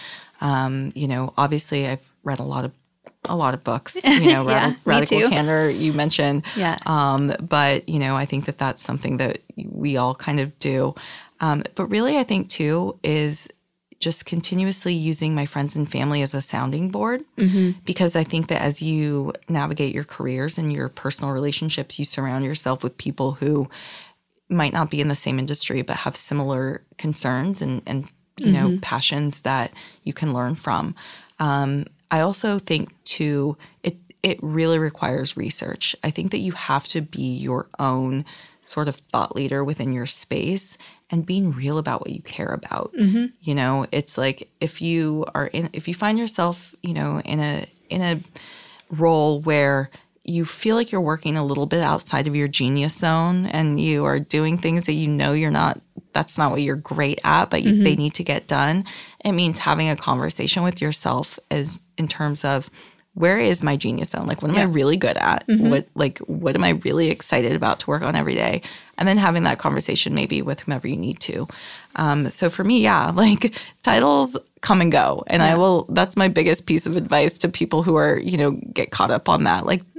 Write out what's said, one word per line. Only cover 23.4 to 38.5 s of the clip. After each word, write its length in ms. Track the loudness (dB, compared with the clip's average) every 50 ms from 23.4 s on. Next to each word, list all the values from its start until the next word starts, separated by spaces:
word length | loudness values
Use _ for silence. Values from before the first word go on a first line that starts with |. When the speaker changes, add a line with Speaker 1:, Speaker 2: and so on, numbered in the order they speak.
| 0 0 2 0 0 -2 -6 -16 -18 -18 -18 -20 -20 -20 _ _ _ _ _ _ _ _
Speaker 1:
might 240 | -2 0 0 0 0
not 180 | -2 -2 -2
be 100 | -2 -2
in 60 | 0
the 80 | 0 0
same 240 | -2 -2 -2 -2 -2
industry, 440 | -2 -2 -4 -4 -4 -2 -2 -4 -4
but 160 | -4 -6 -4
have 180 | -4 -4 -4
similar 640 | -4 -4 -2 -2 -2 -2 -2 -2 -2 -2 -4 -6 -8 _ _ _ _
concerns 640 | -4 -4 -4 -2 -2 -2 -2 0 -2 -2 -2 -2 -4
and, 180 | -4 -4 -6 -6
and 260 | -6 -6 -6 -6 -6 -12 _ _ _ _ -2
you 120 | 2 4 4
know, 160 | 4 4 2
Speaker 2:
Mm-hmm. 120 | 0 0
Speaker 1:
passions 600 | -2 -4 -4 -2 0 0 0 0 -2 -2 -2 -2
that 320 | -2 -2 0 0 -2 -4 -6 -14 -20 -20 -20 _ _
you 80 | -10 -6
can 200 | -4 -2 -2 0
learn 220 | 0 -2 -2 -4
from. 400 | -4 -2 -2 -2 -2 -2 -4 -6 -10 -14 -20 -20 -20 -20 _ _ _
Um, 480 | 0 0 2 2 2 0 0 -2 -4 -6 _ _ _ _
I 100 | 0 2
also 380 | 2 2 0 0 0 0 0 0
think, 340 | 0 0 -2 -2 -2 -4 -10 _ _
too, 520 | -6 -4 -2 0 0 0 0 0 -2 -2 -6 -12 -20 _ _ _
it, 140 | -6 -6 -6 _ _ -20 _ -4
it 160 | -4 -4 -2 -4
really 360 | -4 0 0 2 4 4 2
requires 580 | 2 0 -2 -2 -4 -2 -2 -2 -2 -4 -4
research. 580 | -6 -6 -4 -4 -4 -4 -6 -6 -4 -4 -4 -4 -4 -4
I 60 | -4
think 200 | -4 -2 -4 -4
that 80 | -4 -2
you 140 | -4 -4 -6
have 340 | -6 -4 -2 -2 -2 -2 -2
to 120 | -6 -6 -6
be 340 | -6 -8 -6 -6 -4 -4
your 320 | -4 -4 -4 -4 -4 -4 -8 _ -4
own 460 | -2 0 0 0 0 -2 -2 -4 -6 -8 -12 -20 -20 -20